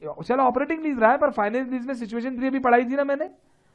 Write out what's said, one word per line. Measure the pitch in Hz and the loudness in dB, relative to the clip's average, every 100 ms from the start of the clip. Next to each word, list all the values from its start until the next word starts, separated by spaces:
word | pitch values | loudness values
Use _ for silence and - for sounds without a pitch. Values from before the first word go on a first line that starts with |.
| 151 143 | -14 -12
चलो, | 165 254 | -2 2
ऑपरेटिंग | 254 247 294 320 | 2 2 -2 -2
लीज | 311 262 | -4 2
रहा | 220 | 4
है, | 269 | 4
पर | 294 | 2
फाइनेंस | - 208 240 262 | 0 -2 -2 -4
लीज | 254 240 | -6 -6
में | |
सिचुएशन | 254 220 233 247 247 | -8 -6 -6 -6 -4
थ्री | 262 | -2
अभी | 269 | 0
पढ़ाई | 262 240 | 4 4
थी | 247 277 | 4 -2
ना | |
मैंने, | 277 277 359 - _ _ _ | -2 -2 -6 -10 _ _ _